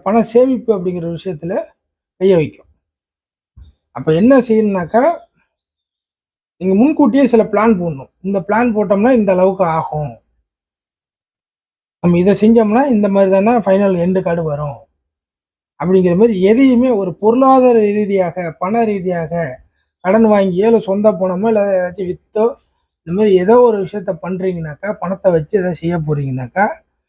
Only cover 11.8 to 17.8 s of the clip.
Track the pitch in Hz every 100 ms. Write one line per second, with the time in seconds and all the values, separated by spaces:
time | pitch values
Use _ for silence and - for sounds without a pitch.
11.8 | _ _ 175 175 180 202 214 233 214 220
12.8 | 285 220 202 196 196 190 202 240 196 190
13.8 | 202 180 175 185 185 170 160 143 147 -
14.8 | _ _ _ _ _ _ _ _ _ _
15.8 | 165 190 180 175 233 196 190 226 269 240
16.8 | 254 220 190 165 208 240 269 262 254 233